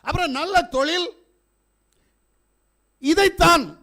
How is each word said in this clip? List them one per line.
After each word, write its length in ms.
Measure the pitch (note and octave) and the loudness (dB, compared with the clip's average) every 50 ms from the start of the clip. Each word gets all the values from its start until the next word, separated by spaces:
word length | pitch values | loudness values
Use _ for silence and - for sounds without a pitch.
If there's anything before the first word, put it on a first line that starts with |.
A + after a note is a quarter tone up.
| - | -8
அப்புறம் 280 | B3 - - F4+ D#4 B3+ C4+ | -6 -4 -4 -4 -4 -4 -6
நல்ல 220 | D#4+ F#4 G4 F4+ C#4+ - - | -6 -2 0 0 0 0 -2
தொழில், 320 | C4 C4+ D4+ E4+ F4+ F4 B3+ - _ _ _ _ _ _ _ _ _ _ _ _ _ _ _ _ _ _ _ _ _ _ _ _ _ _ _ _ _ _ _ _ _ _ _ _ _ C4 C#4 E4 | -2 -2 -2 -2 -4 -6 -8 -10 _ _ _ _ _ _ _ _ _ _ _ _ _ _ _ _ _ _ _ _ _ _ _ _ _ _ _ _ _ _ _ _ _ _ _ _ _ -2 0 2
இதைத்தான் 500 | G4 G4 F#4+ F#4+ - E4+ E4 E4+ D#4+ A#3+ - - - | 2 2 2 2 2 4 4 4 4 0 -4 -12 -20